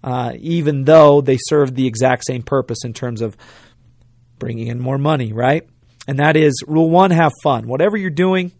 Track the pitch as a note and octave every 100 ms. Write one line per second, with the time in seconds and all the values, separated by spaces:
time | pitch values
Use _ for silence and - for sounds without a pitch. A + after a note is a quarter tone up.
0 | C#3 B2 A#2+ B2 D#3+ E3+ D3 C#3 C3+ D#3+
1 | D3 C#3+ C#3 C3 - D3+ C#3 B2+ C3 A2
2 | B2+ B2+ - B2+ A#2+ C3+ B2 A#2+ B2 A2
3 | B2 A2+ A2+ - - - _ _ _ _
4 | _ _ _ _ A#2+ A#2 A2+ A#2+ B2+ C#3
5 | D3 D3+ A2+ A2 B2 D#3 - _ _ _
6 | - C#3 D3+ D#3 D3+ C3 - D#3 D#3+ E3+
7 | F#3+ E3+ D#3 - D3+ B2 A2+ C3 F#3+ G#3+
8 | F#3 D3 F#3 F#3 F3+ _